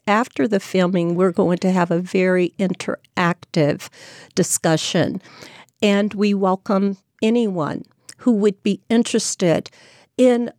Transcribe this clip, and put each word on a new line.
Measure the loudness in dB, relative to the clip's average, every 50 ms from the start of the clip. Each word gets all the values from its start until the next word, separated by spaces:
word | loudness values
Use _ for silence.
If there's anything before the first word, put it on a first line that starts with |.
| -2
after | 0 0 0 0 -2 -4 -4 -2
the | 0 -2 -2
filming, | -4 -2 0 0 0 2 0 0 0 0 0
we're | 0 0 0
going | 2 0 0 0 0 0
to | 0 0
have | 2 0 0 0
a | 0 -2
very | -2 -2 -2 0 0 2 2 0 0 -2 _
interactive | -4 -4 -4 -4 -6 -6 -8 -8 -8 _ _ -4 0 0 0 -2 -4 -8 _ -2 0 2 0 0 -2 -8 -16 _ -20 -20 -20 -20 -20 -18 -8 -2
discussion. | -2 -2 -2 -2 -2 0 0 0 0 -2 -2 0 0 0 0 -4 -8 -10 -14 -20 -20 -20 -20 -20 -20 -20 _ _ -2 0
And | 2 2 2 0 -2 -2
we | -2 0 0 0
welcome | 0 0 0 0 -2 -2 -2 0 0 0 0 -2 -6 _ _ _ -4
anyone | -2 0 2 2 0 0 -2 -4 -4 -4 -6 -8 -12 _ _ _ _ -20 -12
who | -4 0 0 2
would | 4 2 0 0 _ -2
be | -2 -2 -2 _ 0
interested | 0 0 2 2 0 -2 -2 -2 -4 -2 0 0 0 0 -2 -8 _ -20 -20 -20 _ _ _ _ 0
in | 2 4 4 4 2 -2 -6 -8